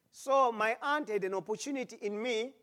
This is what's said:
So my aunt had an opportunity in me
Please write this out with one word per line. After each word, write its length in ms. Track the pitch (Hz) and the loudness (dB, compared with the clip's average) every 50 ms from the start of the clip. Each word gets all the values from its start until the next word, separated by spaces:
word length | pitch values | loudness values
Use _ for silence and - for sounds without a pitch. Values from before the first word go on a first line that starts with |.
| _ _ | _ _
So 400 | _ - - 269 269 269 269 240 | _ -14 0 2 6 6 6 4
my 260 | 226 214 214 220 233 254 | 4 2 0 0 0 0
aunt 280 | 302 285 285 302 302 214 | 0 0 0 0 0 -2
had 140 | 214 208 185 | -2 -2 -2
an 100 | 190 196 | 0 -2
opportunity 640 | 190 175 - 220 220 - 285 285 269 247 - - - | -2 -4 -4 -6 -6 -4 -4 -4 -4 -4 -6 -8 -8
in 200 | - 208 208 208 | -6 -4 -4 -2
me 320 | 226 254 240 220 226 262 269 _ | -2 0 0 0 0 -2 -6 _